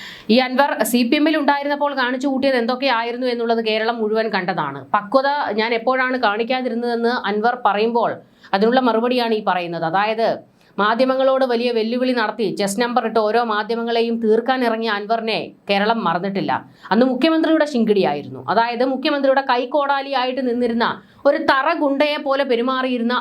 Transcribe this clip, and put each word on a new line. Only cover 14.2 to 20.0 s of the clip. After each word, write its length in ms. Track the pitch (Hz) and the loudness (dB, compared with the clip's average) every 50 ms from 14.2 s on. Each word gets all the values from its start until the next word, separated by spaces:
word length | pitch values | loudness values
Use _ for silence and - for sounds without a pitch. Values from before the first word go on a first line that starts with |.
| 233 214 220 233 233 269 262 262 247 | 2 2 2 2 2 0 0 0 0
ഇറങ്ങിയ 240 | 226 226 226 226 226 | 0 0 0 -2 -2
അൻവറിനെ 600 | 208 202 208 202 233 226 220 226 208 165 - - - _ _ - | -2 -2 -2 -2 -2 -2 0 -2 -2 -4 -4 -8 -12 _ _ -2
കേരളം 340 | 202 196 202 220 233 226 196 | 0 2 2 2 0 0 0
മറന്നിട്ടില്ല. 640 | 170 165 175 190 196 196 185 151 139 127 - - - - _ - - | 0 0 -2 -2 -4 -4 -2 -2 -2 -2 -4 -4 -10 -18 _ -4 0
അന്ന് 140 | 190 226 262 | 2 4 4
മുഖ്യമന്ത്രിയുടെ 600 | 262 254 - 320 320 320 320 320 311 320 311 294 | 4 2 2 2 2 2 2 2 2 4 2 2
ശിങ്കിടിയായിരുന്നു. 800 | 294 269 233 220 220 202 196 175 147 147 147 131 127 131 131 - - | 2 0 0 2 2 2 2 2 2 0 -4 -8 -10 -14 -8 -6 -2
അതായത്, 360 | 180 220 226 240 240 220 254 | 0 0 0 0 0 -2 -2
മുഖ്യമന്ത്രിയുടെ 560 | 262 262 262 285 311 294 277 269 269 262 269 | -2 -2 -2 -2 -2 0 2 2 2 2 2
കൈക്കോടാലിയായിട്ട് 1080 | 269 262 247 247 277 277 302 294 277 277 277 277 | 2 0 0 0 0 -2 -2 0 0 0 0 -2